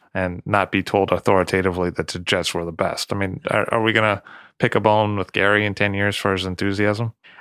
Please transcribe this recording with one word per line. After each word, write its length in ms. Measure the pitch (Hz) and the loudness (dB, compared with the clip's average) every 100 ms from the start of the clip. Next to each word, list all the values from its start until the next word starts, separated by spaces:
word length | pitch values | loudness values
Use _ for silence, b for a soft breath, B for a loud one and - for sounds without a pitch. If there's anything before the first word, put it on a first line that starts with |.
| b | b
and 300 | 95 92 90 | -4 -4 -4
not 260 | - 104 92 | 0 0 2
be 120 | 98 | -2
told 280 | 92 101 95 | 0 0 2
authoritatively 800 | 90 - 95 87 95 92 90 90 | 0 2 2 2 0 0 0 -4
that 180 | 87 85 | -2 -6
the 100 | 90 | -6
Jets 340 | 87 95 85 | -2 -2 -2
were 140 | 90 85 | -4 -6
the 60 | |
best." 420 | 82 92 - - | -2 -2 -4 -6
I 20 | 101 | -4
mean, 240 | 98 95 - | -4 -4 -2
are, 220 | 107 101 | 0 0
are 100 | 117 | 0
we 120 | 110 | 2
gonna 280 | 110 107 98 B B B - | 2 2 0 B B B -2
pick 160 | 127 | 0
a 60 | 113 | 2
bone 360 | 107 107 107 101 | 4 4 2 0
with 160 | 92 | -2
Gary 320 | 101 98 104 | 0 2 4
in 100 | 104 | 2
ten 200 | 95 101 | 0 -2
years 220 | 98 101 98 | 0 -2 0
for 160 | 101 | 0
his 120 | 95 | 0
enthusiasm? 720 | 92 90 101 98 104 104 117 - B B | -2 -2 -2 0 0 0 -4 -8 B B